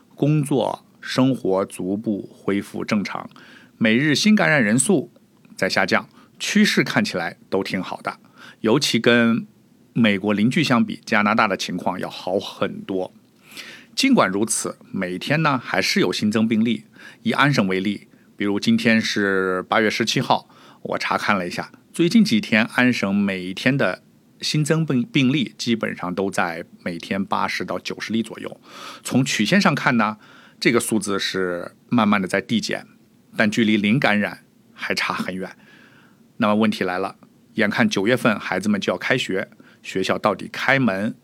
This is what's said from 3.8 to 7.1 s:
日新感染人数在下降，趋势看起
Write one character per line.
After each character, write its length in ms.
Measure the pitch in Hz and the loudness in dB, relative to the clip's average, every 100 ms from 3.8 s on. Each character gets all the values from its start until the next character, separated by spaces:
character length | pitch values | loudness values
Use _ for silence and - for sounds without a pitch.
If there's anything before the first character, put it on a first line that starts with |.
| 113 113 | 2 4
日 160 | 151 | 2
新 220 | 139 208 | 2 4
感 160 | 208 160 | 4 4
染 120 | 151 | 4
人 140 | 104 123 | 4 2
数 360 | - 170 - - _ _ _ | 2 0 0 -12 _ _ _
在 140 | - 95 | -4 -2
下 180 | 101 95 | 0 2
降， 220 | 107 - - _ _ | 2 2 -12 _ _
趋 240 | - 208 | -2 2
势 180 | 208 - | 4 4
看 220 | 143 131 | 0 0
起 120 | 104 | -2